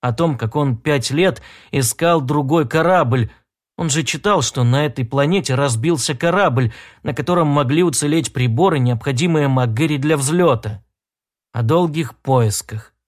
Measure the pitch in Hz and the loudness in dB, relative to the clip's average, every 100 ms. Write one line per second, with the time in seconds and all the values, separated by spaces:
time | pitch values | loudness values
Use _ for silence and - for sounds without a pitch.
0 | 127 113 165 135 113 147 147 117 - 147 | -4 0 -2 0 -4 -2 -2 -2 -2 -2
1 | 120 139 185 - - - - 139 123 - | 0 0 0 0 -12 -20 -8 -4 -2 0
2 | 165 170 127 147 139 165 135 160 170 185 | 2 2 2 -2 0 0 0 0 2 2
3 | 139 127 110 - _ _ _ - 165 139 | 2 0 -2 -6 _ _ _ -8 -4 -2
4 | 143 151 208 196 131 - 120 131 151 - | -4 -2 0 2 0 0 2 2 0 -2
5 | 120 135 139 190 - 127 143 117 143 165 | -4 0 2 0 0 0 0 0 0 -2
6 | - 135 170 180 190 123 123 - - - | -2 -2 0 2 2 2 -2 -4 -20 -12
7 | - 117 139 175 156 143 135 151 180 143 | -10 -6 -2 0 2 2 2 2 2 0
8 | 147 160 147 - 123 113 185 160 123 120 | 0 -2 -2 -2 0 2 2 2 0 0
9 | 143 127 175 160 143 131 123 110 160 147 | -2 -2 0 2 2 2 0 0 -2 -2
10 | 143 156 135 170 175 117 107 98 _ _ | 0 0 0 2 2 2 -2 -12 _ _
11 | _ _ _ _ _ - 113 160 170 151 | _ _ _ _ _ -4 0 2 0 -2
12 | 143 - - 131 113 98 - 113 - _ | -8 -10 -2 2 2 -2 -8 -14 -14 _